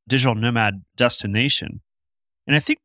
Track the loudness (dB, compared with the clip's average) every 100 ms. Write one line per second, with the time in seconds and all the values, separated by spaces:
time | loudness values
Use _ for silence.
0 | -2 0 2 0 0 2 0 -2 -8 0
1 | 0 0 -2 0 0 -2 -6 -14 -20 _
2 | _ _ _ _ 0 0 0 -4